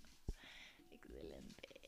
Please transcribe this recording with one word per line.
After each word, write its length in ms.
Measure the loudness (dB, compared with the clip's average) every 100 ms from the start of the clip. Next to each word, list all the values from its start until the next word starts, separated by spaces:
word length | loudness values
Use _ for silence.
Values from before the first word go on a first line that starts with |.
| -6 2 6 6 4 -4 -6 -8 -8
Excelente, 800 | -6 -2 0 2 0 -2 -2 -4 -4